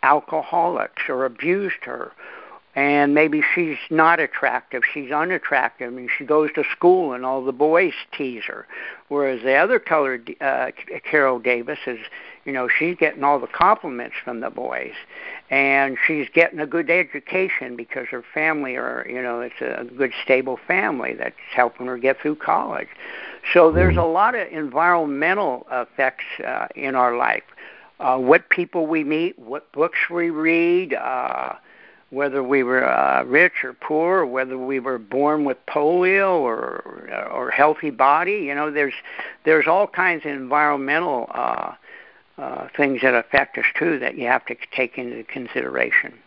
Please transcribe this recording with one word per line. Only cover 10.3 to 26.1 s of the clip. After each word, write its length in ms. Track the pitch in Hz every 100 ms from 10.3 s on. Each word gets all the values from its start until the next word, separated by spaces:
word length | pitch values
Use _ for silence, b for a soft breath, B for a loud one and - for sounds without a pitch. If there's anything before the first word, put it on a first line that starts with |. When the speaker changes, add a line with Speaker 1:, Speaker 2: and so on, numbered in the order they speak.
| -
Speaker 1:
uh, 300 | 139 135 127 - - - -
Carol 300 | 151 135 123
Davis 380 | 117 120 120 147 -
is, 140 | 117 110 B B B -
you 60 |
know, 160 | 135 123
she's 300 | - 160 175
getting 260 | 156 143
all 160 | 139 143
the 80 | 123
compliments 680 | - 180 220 - 123 123 -
from 160 | - 120
the 100 | 120
boys, 440 | - - 64 65 - - B B B B
and 460 | 135 139 139 135 127 -
she's 220 | 156 131
getting 260 | - 165 165
a 60 | 151
good 240 | 165 151
education 840 | 175 175 139 - 185 190 - 127 120
because 320 | 117 - 123
her 160 | 127 117
family 420 | - 156 156 135 127
are, 300 | 123 123 123
you 140 | 123
know, 180 | 127 117
it's 220 | 123 -
a 240 | 127 - 123 127
good 160 | 135 -
stable 360 | - 131 131 123 -
family 460 | 180 208 135 67
that's 220 | 60 - - - -
helping 300 | 123 - 127
her 120 | 123
get 220 | 127 135
through 140 | 147 151
college. 520 | - 165 58 - - - B B B B -
So 180 | 175 165
there's 240 | 160 180 170
Speaker 2:
Mm. 80 |
Speaker 1:
a 40 | 165
lot 260 | 165 214 247
of 120 | 185
environmental 1160 | 160 151 127 170 175 151 139 156 196 185 123 -
effects, 560 | 127 120 - 135